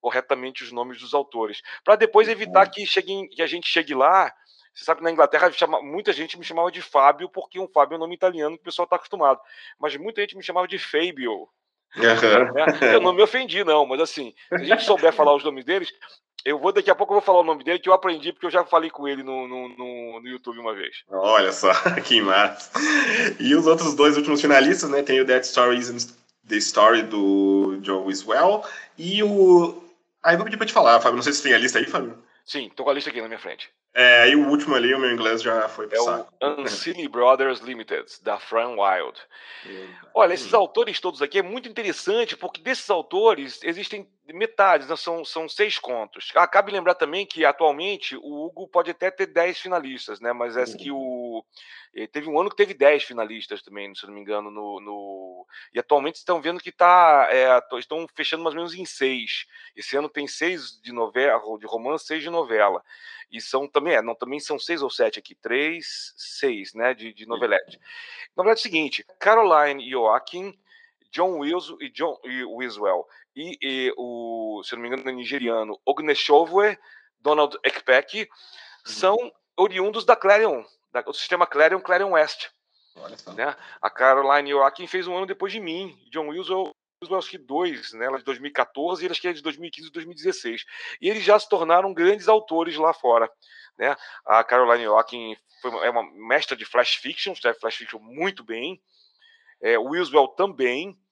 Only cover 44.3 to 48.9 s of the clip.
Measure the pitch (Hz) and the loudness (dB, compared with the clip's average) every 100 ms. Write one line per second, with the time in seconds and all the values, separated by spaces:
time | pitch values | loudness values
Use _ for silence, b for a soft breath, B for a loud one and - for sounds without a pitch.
44.3 | 170 220 - 196 156 135 165 170 170 143 | -8 -4 2 4 4 0 -8 -6 -8 -8
45.3 | 165 160 - 208 - 127 120 107 - - | -10 -8 -4 -2 -4 -6 -8 -8 -12 -2
46.3 | - 175 196 196 196 175 175 147 180 196 | 2 4 2 0 0 0 0 -2 -4 -8
47.3 | 160 151 - 160 143 190 196 - 131 147 | 0 0 2 0 0 -6 -8 -10 -14 -12
48.3 | 147 165 180 190 175 165 | -12 -12 -14 -4 -2 -2